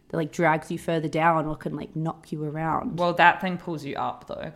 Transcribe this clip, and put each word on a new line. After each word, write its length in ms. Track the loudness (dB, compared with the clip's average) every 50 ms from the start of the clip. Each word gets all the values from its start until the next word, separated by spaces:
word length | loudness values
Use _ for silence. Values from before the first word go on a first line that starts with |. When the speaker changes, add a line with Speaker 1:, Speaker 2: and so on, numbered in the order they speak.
| _ -6
Speaker 1:
that, 60 | -4
like, 160 | -4 -4 -4
drags 400 | 0 2 4 4 4 2 0 -6
you 60 | -8
further 320 | -6 -2 -2 -2 0 -2 -2
down 360 | 0 2 4 4 4 4 0
or 80 | -2 -4
can, 180 | -6 -6 -8 -6
like, 180 | -6 -8 -8 -6
knock 380 | -4 -4 -4 -4 -6 -10 -10
you 100 | -8 -6 -6
around. 520 | -6 -4 -4 -2 0 0 0 -2 -2 -2
Speaker 2:
Well, 140 | 0 0 2 6
that 260 | 8 8 8 8 6
thing 160 | -2 -4 -4
pulls 260 | -4 -6 -6 -6 -6 -6
you 140 | -6 -4
up 280 | -4 -4 -4 -4 -8 -10
though, 220 | -10 -10 -8 -8 -10 -12